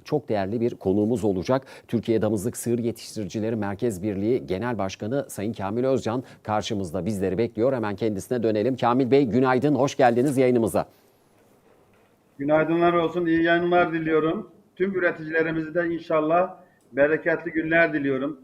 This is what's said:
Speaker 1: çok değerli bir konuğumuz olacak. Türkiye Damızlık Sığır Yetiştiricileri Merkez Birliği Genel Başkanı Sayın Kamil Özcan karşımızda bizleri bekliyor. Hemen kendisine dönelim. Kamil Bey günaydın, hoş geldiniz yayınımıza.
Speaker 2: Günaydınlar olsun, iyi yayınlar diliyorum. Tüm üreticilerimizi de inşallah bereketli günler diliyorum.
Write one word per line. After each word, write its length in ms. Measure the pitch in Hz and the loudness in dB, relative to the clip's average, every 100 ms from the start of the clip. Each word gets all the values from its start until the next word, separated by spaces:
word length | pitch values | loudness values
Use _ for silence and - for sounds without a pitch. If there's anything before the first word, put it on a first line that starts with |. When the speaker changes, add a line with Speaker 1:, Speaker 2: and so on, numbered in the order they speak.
Speaker 1:
çok 260 | - 151 - | -6 -4 -2
değerli 320 | 107 95 117 | -2 -2 -2
bir 140 | 117 - | -2 -2
konuğumuz 480 | 98 98 107 120 | 0 2 2 0
olacak. 420 | 104 95 87 131 - - - | 0 -2 0 -2 -2 -16 -6
Türkiye 340 | 117 101 110 | -4 0 0
Damızlık 360 | 107 107 104 - | 0 0 -4 -6
Sığır 220 | 117 117 | -4 -2
Yetiştiricileri 760 | 117 110 - - 98 117 107 117 | -2 -6 -10 -10 -8 -6 -4 -4
Merkez 480 | 101 98 123 95 | -6 -4 -4 -2
Birliği 420 | 104 95 104 123 135 | -4 -2 0 -2 -2
Genel 300 | 92 120 113 | -4 -4 -4
Başkanı 480 | 98 - 104 139 - | -6 -6 -6 -6 -6
Sayın 240 | - 104 | -8 -8
Kamil 300 | 110 98 110 | -6 -6 -2
Özcan 400 | 131 131 101 123 - - | 0 0 -2 -6 -8 -12
karşımızda 560 | - 107 101 107 95 92 | -4 -4 -2 -6 -4 -6
bizleri 380 | 87 104 95 92 | -4 -2 -2 -2
bekliyor. 360 | 113 - 120 | -2 0 0
Hemen 220 | 131 107 101 | 0 -4 -4
kendisine 480 | 113 98 - 123 | -4 -4 -4 -2
dönelim. 320 | 113 107 110 131 | 0 0 0 0
Kamil 360 | 120 123 131 | 2 2 4
Bey 140 | 135 139 | 4 4
günaydın, 500 | 113 131 127 143 135 | 2 2 2 2 2
hoş 220 | 135 - | 2 4
geldiniz 400 | 127 120 135 131 | 4 4 2 4
yayınımıza. 480 | 127 123 110 90 78 _ _ _ _ _ _ _ _ _ _ _ _ _ _ - | 4 4 2 0 -4 _ _ _ _ _ _ _ _ _ _ _ _ _ _ -8
Speaker 2:
Günaydınlar 560 | 143 151 156 170 170 | 2 2 4 2 4
olsun, 320 | 170 160 170 170 | 4 2 0 2
iyi 180 | 165 | 2
yayınlar 500 | 165 170 175 175 170 | 4 2 4 4 2
diliyorum. 580 | 165 156 156 156 190 - - _ - | 0 0 2 2 -2 -8 -18 _ -4
Tüm 200 | 190 185 | -2 0
üreticilerimizi 800 | 175 165 156 165 160 160 156 160 | -2 -2 -4 -2 0 -2 -4 -4
de 120 | 170 | -2
inşallah 680 | 165 - 160 151 170 185 - - _ _ | -4 0 0 2 2 0 -4 -20 _ _
bereketli 600 | 123 143 156 170 160 165 | 2 2 2 0 -2 -2
günler 420 | 160 160 165 165 | -4 0 2 2
diliyorum. 460 | 151 139 131 139 156 | 2 -2 -2 -4 -6